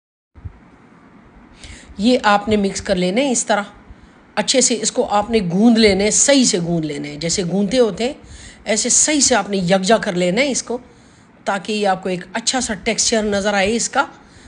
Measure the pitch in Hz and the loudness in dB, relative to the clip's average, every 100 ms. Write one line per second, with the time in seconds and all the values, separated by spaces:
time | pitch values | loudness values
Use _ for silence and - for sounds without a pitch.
0 | _ _ _ - - - - - _ _ | _ _ _ -20 -20 -20 -20 -20 _ _
1 | - - - - - - - - - - | -20 -20 -20 -20 -20 -20 -20 -20 -16 -2
2 | 220 247 214 202 220 208 196 - - 185 | 0 2 2 2 2 0 0 -4 -4 -2
3 | 180 208 285 226 - 208 202 - - - | 0 0 0 0 0 -2 -4 -12 -20 -20
4 | - - - - 202 262 - 226 220 - | -20 -20 -10 -6 -2 0 0 0 -4 -4
5 | - 202 214 226 175 180 233 226 214 190 | 0 -2 0 -2 0 2 4 6 4 4
6 | 208 208 - 277 233 185 165 170 156 143 | 0 2 4 4 4 0 0 -2 -4 -6
7 | 147 147 165 202 170 190 202 254 226 175 | -10 -8 -6 -4 -2 -2 0 2 2 0
8 | 240 302 - - - - - 214 240 - | -6 -6 -16 -20 -20 -10 -4 -2 0 2
9 | - 302 - 226 196 196 175 190 190 220 | 2 2 2 2 0 -2 0 2 4 2
10 | 214 180 180 202 294 220 - 247 - - | 2 -2 0 0 0 -2 -6 -10 -12 -20
11 | - - - - - 196 - 214 202 185 | -20 -20 -20 -10 -6 -6 -4 -2 0 0
12 | 190 175 - 233 233 262 240 208 - 208 | -2 -6 -6 -8 -4 -2 -4 -4 -4 -2
13 | - 226 208 202 208 202 190 233 - 262 | 0 0 0 -2 0 0 0 0 -2 -2
14 | - - - - | -2 -6 -20 -20